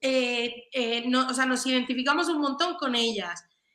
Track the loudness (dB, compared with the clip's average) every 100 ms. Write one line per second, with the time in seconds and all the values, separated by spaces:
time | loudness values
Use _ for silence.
0 | 0 2 0 0 -4 -6 -8 -4 -2 -2
1 | 2 2 2 2 2 2 2 0 0 0
2 | 2 2 2 0 0 0 -2 -2 -2 0
3 | 0 -2 -6 -10 _ _ _